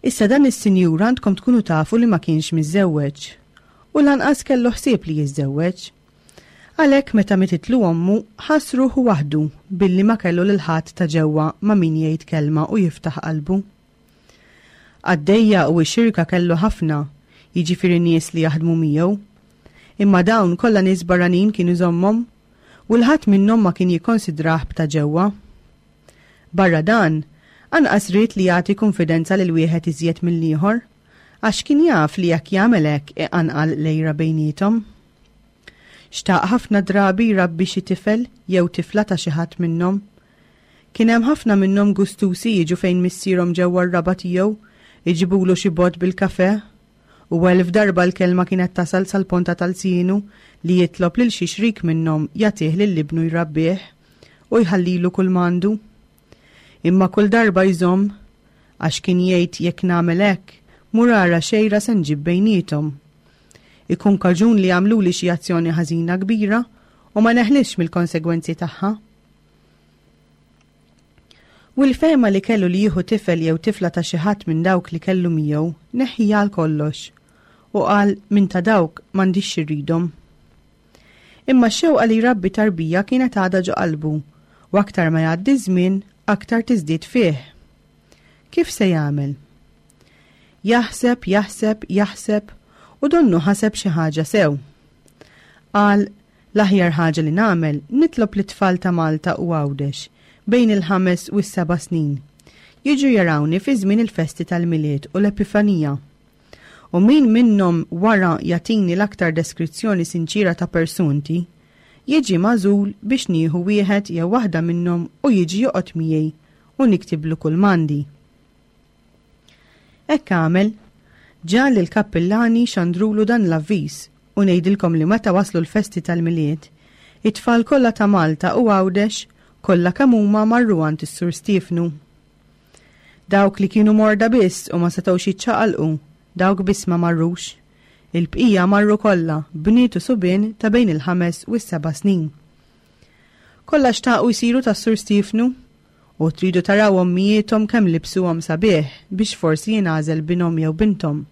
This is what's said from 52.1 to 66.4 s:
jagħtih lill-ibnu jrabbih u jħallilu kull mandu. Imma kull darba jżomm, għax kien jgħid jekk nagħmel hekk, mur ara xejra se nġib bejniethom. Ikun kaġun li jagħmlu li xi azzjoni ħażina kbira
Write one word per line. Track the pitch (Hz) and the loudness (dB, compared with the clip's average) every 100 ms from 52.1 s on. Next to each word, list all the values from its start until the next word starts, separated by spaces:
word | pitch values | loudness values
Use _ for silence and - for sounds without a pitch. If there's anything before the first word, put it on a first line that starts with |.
| 156 151 | -2 -4
jagħtih | - 214 - 160 170 | -2 -2 0 -4 0
lill-ibnu | 208 175 147 165 165 | 0 0 -2 -2 -2
jrabbih | 165 165 151 160 185 - _ _ _ - _ _ | -2 -4 -2 -2 -2 -8 _ _ _ -20 _ _
u | 226 | 0
jħallilu | 190 190 175 180 180 | 2 0 0 0 -2
kull | 180 185 180 | 0 0 0
mandu. | 175 180 190 214 - _ _ _ _ - _ _ _ _ 170 | 0 0 -2 -4 -8 _ _ _ _ -20 _ _ _ _ 0
Imma | 185 185 | 2 2
kull | 208 208 | 2 2
darba | 233 226 185 190 | 2 2 2 2
jżomm, | 170 175 185 202 202 - _ _ _ _ _ | 2 0 2 -2 -6 -20 _ _ _ _ _
għax | 165 - | -6 -4
kien | - 180 | -2 0
jgħid | 180 180 175 - 170 | 2 0 0 -2 -6
jekk | 170 185 | -2 -2
nagħmel | 175 170 170 | 0 0 2
hekk, | 202 190 - _ _ _ _ 220 | 0 0 -8 _ _ _ _ 2
mur | 240 | 4
ara | 220 175 170 | 4 4 2
xejra | - 214 214 208 | 0 0 2 0
se | 208 | 0
nġib | 214 147 151 | -2 0 -2
bejniethom. | 156 175 214 196 - 147 151 139 _ _ _ _ _ _ _ _ _ | -2 0 2 2 0 -4 -4 -8 _ _ _ _ _ _ _ _ _
Ikun | 220 214 196 | -2 2 2
kaġun | 185 175 226 220 | 2 2 2 4
li | 185 | 2
jagħmlu | 180 196 226 | 2 2 2
li | 185 175 | 0 -2
xi | 180 | -4
azzjoni | 170 - 170 165 160 | -4 -4 -2 0 -2
ħażina | 156 165 170 180 | -2 -4 -4 -4
kbira | 190 226 | -2 -2